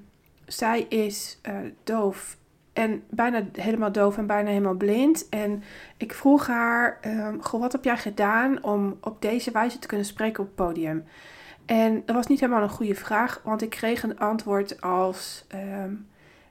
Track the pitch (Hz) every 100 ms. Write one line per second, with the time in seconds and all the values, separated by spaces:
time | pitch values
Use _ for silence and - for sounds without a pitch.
0 | - _ _ _ - - 226 233 - 226
1 | 208 202 - - 208 196 - - - 220
2 | 196 190 - - _ _ _ - 220 208
3 | - 220 240 240 196 - 208 220 214 208
4 | 202 208 208 208 208 202 196 185 202 220
5 | 285 320 - 214 208 208 - - - -
6 | 220 - 277 285 262 240 233 233 240 -
7 | 220 220 214 214 - 226 247 262 262 233
8 | 214 202 202 220 262 262 208 208 196 -
9 | 220 220 214 240 240 226 240 - - 208
10 | 202 - 220 220 196 - 175 165 156 160
11 | 160 - - - - - - 226 226 220
12 | - 233 240 277 247 233 208 - 214 196
13 | - 214 240 - 220 220 220 - 226 240
14 | 220 202 214 220 208 196 202 - 180 185
15 | 185 185 - - - - 196 196 190 104
16 | - _ - - _